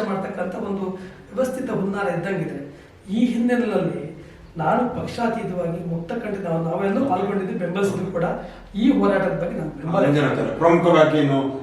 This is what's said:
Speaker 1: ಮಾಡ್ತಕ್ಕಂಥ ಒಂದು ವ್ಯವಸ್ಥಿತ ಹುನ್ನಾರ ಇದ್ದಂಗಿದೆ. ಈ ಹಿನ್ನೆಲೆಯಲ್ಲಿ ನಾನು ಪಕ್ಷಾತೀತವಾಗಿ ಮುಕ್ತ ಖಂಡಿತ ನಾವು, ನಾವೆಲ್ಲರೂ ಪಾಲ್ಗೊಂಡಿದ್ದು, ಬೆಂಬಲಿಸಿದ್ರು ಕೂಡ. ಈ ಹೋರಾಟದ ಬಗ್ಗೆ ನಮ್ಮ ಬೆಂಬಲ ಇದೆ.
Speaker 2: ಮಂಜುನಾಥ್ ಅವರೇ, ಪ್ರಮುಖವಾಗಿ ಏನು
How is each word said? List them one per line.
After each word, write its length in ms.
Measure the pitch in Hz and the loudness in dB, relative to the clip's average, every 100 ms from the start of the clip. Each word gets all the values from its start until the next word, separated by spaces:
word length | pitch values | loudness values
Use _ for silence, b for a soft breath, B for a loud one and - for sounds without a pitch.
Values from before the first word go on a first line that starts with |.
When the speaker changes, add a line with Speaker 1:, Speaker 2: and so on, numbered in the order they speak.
| 202 | -2
Speaker 1:
ಮಾಡ್ತಕ್ಕಂಥ 500 | 196 - - 185 233 | -2 -4 -4 -6 -6
ಒಂದು 440 | 202 196 185 - B B - | -4 -4 -4 -6 B B -8
ವ್ಯವಸ್ಥಿತ 360 | - 262 262 - | -2 -2 -2 -4
ಹುನ್ನಾರ 380 | 196 196 196 185 | -2 -2 0 -2
ಇದ್ದಂಗಿದೆ. 680 | 165 196 175 156 139 - B B - 190 | -2 -2 -2 -4 -6 -10 B B -20 -4
ಈ 160 | 220 247 | 2 2
ಹಿನ್ನೆಲೆಯಲ್ಲಿ 840 | 226 247 240 214 185 160 - - - B B B 165 | 2 2 2 2 0 0 -2 -8 -12 B B B -2
ನಾನು 440 | 156 233 247 - | 2 2 2 -2
ಪಕ್ಷಾತೀತವಾಗಿ 960 | - - 233 - 190 180 170 170 165 165 | -6 -2 -2 -2 -4 -4 -4 -4 -4 -6
ಮುಕ್ತ 160 | - | -4
ಖಂಡಿತ 300 | 233 214 196 | -6 -4 -6
ನಾವು, 220 | 175 165 | -2 -2
ನಾವೆಲ್ಲರೂ 420 | 165 180 196 262 277 | 0 0 0 2 2
ಪಾಲ್ಗೊಂಡಿದ್ದು, 540 | 202 196 196 190 - | 0 0 -2 -2 -4
ಬೆಂಬಲಿಸಿದ್ರು 460 | 170 185 196 - - | -4 0 0 -2 -4
ಕೂಡ. 180 | 175 165 - B B B 196 | -2 -2 -2 B B B 2
ಈ 160 | 262 | 4
ಹೋರಾಟದ 520 | 196 202 190 - - | 6 4 2 0 -2
ಬಗ್ಗೆ 160 | 170 185 | -4 -4
ನಮ್ಮ 120 | 156 | -6
ಬೆಂಬಲ 300 | - 160 190 | -6 -2 2
ಇದೆ. 60 | 147 | 4
Speaker 2:
ಮಂಜುನಾಥ್ 320 | 147 131 123 | 4 2 0
ಅವರೇ, 160 | - - | -2 2
ಪ್ರಮುಖವಾಗಿ 600 | 165 170 170 160 156 151 | 4 6 6 6 6 6
ಏನು 440 | 139 135 135 - | 4 2 0 -4